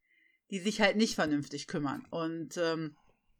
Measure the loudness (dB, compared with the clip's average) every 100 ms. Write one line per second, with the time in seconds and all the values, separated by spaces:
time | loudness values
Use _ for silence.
0 | _ _ _ _ -10 -4 -2 4 4 6
1 | 4 2 0 0 -2 -8 -6 -4 -2 -4
2 | -6 -4 -4 -6 -6 -2 0 0 -4 -10
3 | _ _ _